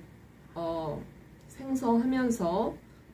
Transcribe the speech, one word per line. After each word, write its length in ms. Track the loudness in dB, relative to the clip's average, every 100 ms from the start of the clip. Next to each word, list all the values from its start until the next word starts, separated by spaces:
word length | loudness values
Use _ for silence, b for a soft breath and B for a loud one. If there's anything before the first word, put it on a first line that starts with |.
| -12 -20 -20 -20 -14 -6
어, 480 | -4 -4 -4 -6 -10 -18 -20 -20 -20
생성하면서 1300 | -12 -4 0 4 4 4 2 2 2 2 2 0 -4 B B -20